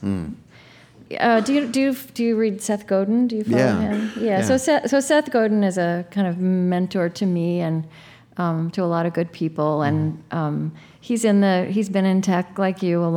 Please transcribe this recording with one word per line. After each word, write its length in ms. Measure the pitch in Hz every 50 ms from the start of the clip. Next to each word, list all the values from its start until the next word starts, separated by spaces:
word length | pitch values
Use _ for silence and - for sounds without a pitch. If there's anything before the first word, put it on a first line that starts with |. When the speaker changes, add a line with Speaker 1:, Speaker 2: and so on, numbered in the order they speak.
| -
Speaker 1:
Mm. 300 | 98 98 92 82 - - - - - - - - - - - - - - - - - - -
Speaker 2:
Uh, 200 | - 233 233 220
do 120 | 214 262 277
you, 140 | 294 294 240
do 120 | - 262
you, 120 | 269 277 262 262 - - -
do 100 | - 233
you 120 | 233 226 214
read 240 | 226 220 190 202
Seth 260 | - - 208 202 208 -
Godin? 400 | 196 190 196 196 226 240 247 240
Do 80 | 226 214
you 60 | 214
follow 140 | 220 226 240
Speaker 1:
Yeah. 220 | 262 - 208 -
Speaker 2:
him? 320 | - - 208 208 220 214 - 220
Yeah. 60 | 220
Speaker 1:
Yeah. 180 | 226 196 190 196
Speaker 2:
So 140 | 220 262 262
Seth, 320 | 262 330 302 285 - 233
so 100 | 277 277
Seth 300 | 269 - 311 302 302 277
Godin 320 | - 240 220 214 214 214 202
is 140 | 190 180 185
a 280 | 175 170 170 175 175 175
kind 160 | - 202 196 180
of 100 | 170 180
mentor 680 | 185 185 185 185 180 180 180 180 185 185 - 196 170 175
to 160 | 175 - 208
me 340 | 190 175 170 165 175 175 175
and, 240 | 170 160 160 160 156 160 - - - - - - - _ - -
um, 320 | 180 170 165 160 165 165
to 100 | - - 185
a 20 |
lot 200 | 170 170 170 170
of 80 | 170 170
good 180 | 165 170 170
people. 500 | - - 165 160 156 156 151 151 151 147
And, 360 | 151 143 151 156 156 156 156 156 - -
Speaker 1:
Mm-hmm. 80 | - 165
Speaker 2:
um, 340 | 156 151 147 151 151 156 160 - - - - -
he's 220 | - - 240 226 233
in 140 | 220 202 202
the, 260 | 202 196 185 180 185 -
he's 200 | 190 214 208 196
been 160 | 190 196 190
in 160 | 190 185 190
tech 360 | 190 190 180 175 180 - - -
like 240 | 196 190 185 -
you 220 | 190 175 170 170 170
a 40 | 170 165